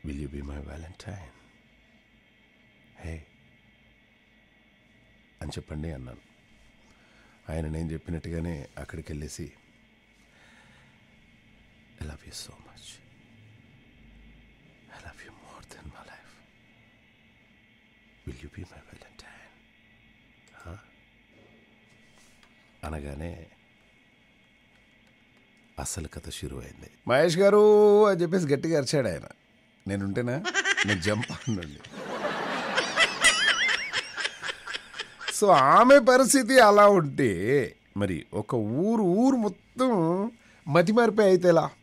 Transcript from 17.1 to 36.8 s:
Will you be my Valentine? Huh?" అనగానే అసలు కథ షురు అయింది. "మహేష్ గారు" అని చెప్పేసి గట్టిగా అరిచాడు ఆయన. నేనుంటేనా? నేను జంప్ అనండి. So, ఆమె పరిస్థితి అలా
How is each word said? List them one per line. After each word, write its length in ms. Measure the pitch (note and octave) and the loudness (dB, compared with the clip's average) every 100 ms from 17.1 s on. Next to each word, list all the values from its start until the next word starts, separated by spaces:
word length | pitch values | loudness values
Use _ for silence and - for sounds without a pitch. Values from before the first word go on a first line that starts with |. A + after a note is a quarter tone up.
| _ _ _ _ _ _ _ _ _ _ _ - | _ _ _ _ _ _ _ _ _ _ _ -20
Will 100 | B1 | -18
you 120 | D#2 - | -20 -20
be 40 | |
my 180 | F2+ D2+ _ | -20 -20 _
Valentine? 600 | - - - - - - _ _ _ _ _ _ _ _ _ _ - - | -20 -20 -20 -20 -20 -20 _ _ _ _ _ _ _ _ _ _ -20 -20
Huh?" 120 | E2 _ _ _ _ _ _ _ _ _ _ _ _ _ _ _ _ _ _ _ _ | -20 _ _ _ _ _ _ _ _ _ _ _ _ _ _ _ _ _ _ _ _
అనగానే 600 | D2+ D#2 C#2+ C#2+ E2 E2+ D#2+ _ _ _ _ _ _ _ _ _ _ _ _ _ _ _ _ _ _ _ _ _ _ - | -12 -10 -10 -10 -12 -12 -20 _ _ _ _ _ _ _ _ _ _ _ _ _ _ _ _ _ _ _ _ _ _ -14
అసలు 300 | C#2 - D2+ | -12 -10 -12
కథ 220 | - - | -14 -16
షురు 260 | - C#2 C2+ | -14 -14 -14
అయింది. 340 | C#2 - - _ - | -16 -20 -20 _ 0
"మహేష్ 300 | B2+ E3+ E3 | 2 2 4
గారు" 680 | G3+ G#3 G#3+ G#3 G#3 G#3 G#3+ | 4 6 6 8 6 6 4
అని 160 | F3+ | 2
చెప్పేసి 240 | E3+ F#3+ D3+ | 0 -2 0
గట్టిగా 320 | C#3 D#3+ D#3+ | -2 0 -2
అరిచాడు 300 | B2+ D3+ A2 | 0 -2 -2
ఆయన. 160 | D2 - - _ _ _ _ F#2+ | -6 -12 -20 _ _ _ _ -8
నేనుంటేనా? 540 | G2 G2 G2+ A#2+ C3 G#3+ F#4+ F#4+ - G2 | -6 -4 -4 -4 -6 -4 -4 -2 -2 -2
నేను 140 | G2+ | -2
జంప్ 320 | F#2 G#2+ - | -2 -4 -6
అనండి. 460 | D#3+ - G2+ D#2+ D2 - - - - - - - - - C5 - D#5 - - - C6+ C6+ C6+ - - C6+ - - - - - - - - - - - - - - - | -8 -6 -6 -8 -18 -20 -16 -12 -8 -8 -8 -8 -8 -4 -4 -4 0 0 2 0 2 0 0 -2 -4 -6 -8 -8 -8 -10 -8 -12 -12 -14 -14 -14 -16 -16 -12 -10 0
So, 100 | G#3 | 4
ఆమె 480 | D#3 C3+ F3 B3 C#4 | 6 8 6 8 8
పరిస్థితి 600 | A#3 B3+ C4 C4+ A3+ C4 | 8 4 4 2 4 6
అలా 280 | G#3+ G#3 | 8 8